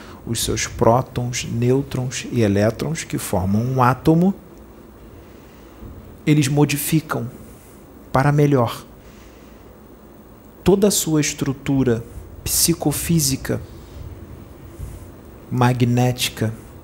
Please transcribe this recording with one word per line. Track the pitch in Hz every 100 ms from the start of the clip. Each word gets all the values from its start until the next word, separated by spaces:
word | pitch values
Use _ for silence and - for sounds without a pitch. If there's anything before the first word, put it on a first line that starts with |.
| - - -
Os | 117
seus | - 110 -
prótons, | - 117 123 - - 123 123
nêutrons | - 117 120 131 139 131 127 - -
e | 123
elétrons, | 104 101 107 - 147 165
que | - 143
formam | - 98 92 104
um | 127 131
átomo, | 123 131 165 165 185 - - - - - - - - - - - - - - - - - - - 160
eles | 151 131
modificam | 147 147 147 - 156 - 127 120 - - - - - - - -
para | - 143
melhor | 147 147 135 113 - - - - - - - - - - - - - - - - - - -
toda | 175 196 202
a |
sua | - 165 156
estrutura | 143 - 139 131 - 139 123 110 - - - -
psicofísica, | - - - 165 151 - - 165 139 135 - 120 - - - - - - - - - - - - - - - - - - -
magnética, | 123 123 123 123 120 123 120 - - 110 110 - -